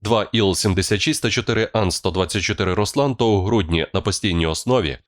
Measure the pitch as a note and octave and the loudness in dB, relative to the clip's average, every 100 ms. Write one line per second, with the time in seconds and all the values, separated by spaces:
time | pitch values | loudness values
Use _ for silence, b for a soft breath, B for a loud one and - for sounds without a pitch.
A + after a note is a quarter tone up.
0 | G#2 A2+ G2+ A2+ G2 F2+ - F#2+ F#2 G#2 | 0 0 0 0 2 2 0 0 0 0
1 | - D#3 A#2 B2 A2 A2 A2 A2 G2 - | 0 -2 -2 -2 -2 -2 0 0 0 0
2 | F#2+ F2+ F2 G#2 F2+ G2+ F#2+ F#2 G#2 C#3+ | -2 -2 -2 -2 -2 -2 -2 0 0 0
3 | C#3 B2+ A#2 G2+ F#2 A2+ D#2+ E2 D#2 F#2+ | 0 2 2 2 2 0 2 0 0 -2
4 | G#2 F#2 G#2+ E2+ D#2+ D#2+ - B2+ D#2+ C2 | -2 -2 0 0 0 -2 0 0 0 -4